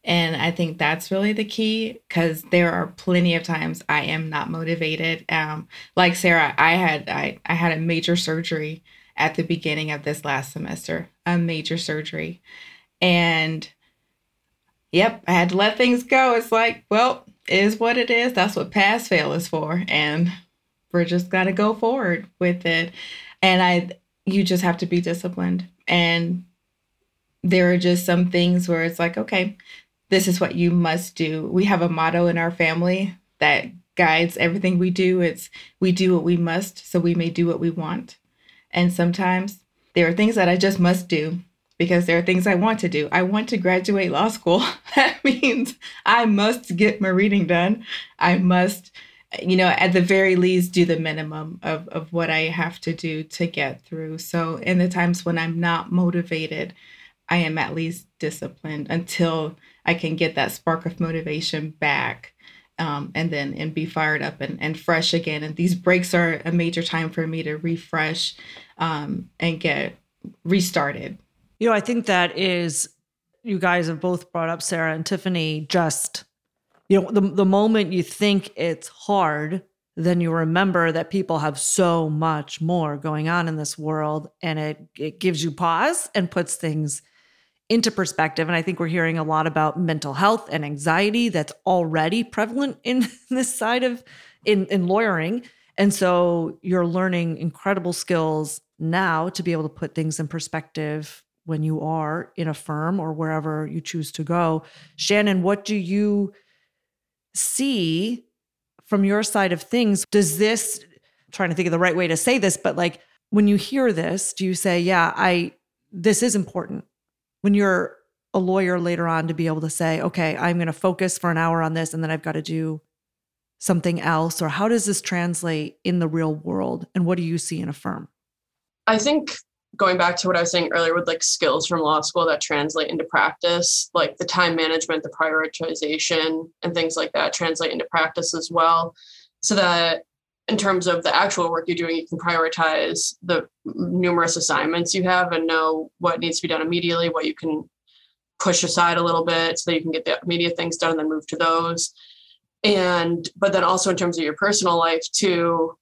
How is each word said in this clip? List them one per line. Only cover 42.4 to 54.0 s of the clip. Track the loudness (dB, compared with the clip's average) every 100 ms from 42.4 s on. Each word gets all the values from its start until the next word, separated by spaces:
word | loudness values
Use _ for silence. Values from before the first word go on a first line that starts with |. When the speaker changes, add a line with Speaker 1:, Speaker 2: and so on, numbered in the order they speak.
| 4
Speaker 1:
I |
want | 2 2 0
to | -2
do. | -2 0
I | 0
want | 2 0 0
to | 0
graduate | 2 2 2 0 0
law | 0 0
school. | 0 2 2 2
<laughs> | -6 -2 2
That | 2 2
means | 0 2 2 2 -2 -8 -20 -6
I | 2 4
must | 4 4 2 0 -4 2
get | 2 4
my | 2
reading | 4 4 4 4
done. | 2 2 0 -4 -14 -14 0
I | 2 4
must, | 4 4 2 -2 -14 -20 -20 _ _ -6
you | 2 4
know, | 4
at | 4 4
the | 4
very | 4 4 4
least, | 4 4 4 2
do | 2
the | 2 2
minimum | -2 -4 -8 -8 -10 -8
of, | -6 -6 -6
of | -10 -6
what | -4 0
I | 0 0
have | -2 -4 -4
to | -6
do | -6 -6 -6
to | -8 -4 -4
get | -2 -6 -6
through. | _ -12